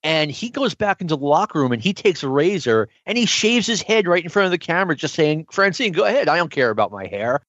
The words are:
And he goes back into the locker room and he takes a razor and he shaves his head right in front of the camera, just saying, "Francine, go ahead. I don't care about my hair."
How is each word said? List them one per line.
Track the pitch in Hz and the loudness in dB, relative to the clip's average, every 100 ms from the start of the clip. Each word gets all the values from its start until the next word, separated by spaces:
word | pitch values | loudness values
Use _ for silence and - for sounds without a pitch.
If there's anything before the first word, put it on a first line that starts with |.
And | 156 160 151 | 0 0 0
he | 139 233 | -4 -8
goes | 262 262 - | -4 -4 -2
back | 208 190 | -2 -2
into | 175 151 | -2 -2
the | 139 | 2
locker | 151 208 156 | 2 2 0
room | 131 | 0
and | 120 | 0
he | 117 | -2
takes | 196 208 165 | 0 0 0
a | 139 | 0
razor | 135 165 202 123 110 104 _ - | 2 2 0 2 2 0 _ -6
and | 226 | -2
he | 226 | 0
shaves | - 214 240 208 | 2 2 2 0
his | 214 | -4
head | - 220 180 | 0 0 2
right | 175 | 0
in | 170 | 0
front | 202 | 0
of | 190 | 0
the | 175 | 0
camera, | - 170 190 143 | -2 -2 0 -2
just | 151 - | -4 0
saying, | 151 156 160 | 2 2 -4
"Francine, | - 196 170 233 | 0 0 2 -2
go | 165 | 0
ahead. | 104 247 151 | 0 2 2
I | 160 | 0
don't | 170 | 0
care | 143 123 | 0 0
about | 107 101 | 2 -2
my | 98 95 | -2 -10
hair." | 101 113 135 | -6 -2 -4